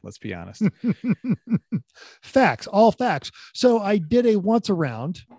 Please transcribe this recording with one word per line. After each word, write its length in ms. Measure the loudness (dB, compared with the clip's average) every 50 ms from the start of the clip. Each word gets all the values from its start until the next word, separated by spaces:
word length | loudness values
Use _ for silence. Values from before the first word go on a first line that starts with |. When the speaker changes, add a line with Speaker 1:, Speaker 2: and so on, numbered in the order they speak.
| -16
Speaker 1:
Let's 140 | -18 -18
be 160 | -14 -12 -12 -12
honest. 280 | -12 -14 -14 -8 -4 -4 -4 -4 -4 -4
Speaker 2:
<laughs> 580 | -4 -4 -4 -2 -4 -4 _ -2 -6 -6 -6 _ -4 -4 -4 _ -6 -8 -8 -8 _ _ -20 -20 -20 -20 _
Facts, 460 | _ -2 2 2 2 2 2 -2 -8
all 240 | -2 2 4 4 4
facts. 400 | 4 0 -2 -2 -2 -4 -6 -12 _ -20 -20 -16 -6
So 260 | 2 2 2 4 2
I 180 | 0 0 0
did 280 | 0 0 2 2 2 4
a 100 | 4 2
once 320 | 2 2 2 0 0 0 0
around 520 | -2 0 -2 -4 -4 -6 -8 -8 -8 -10 -14 _ -20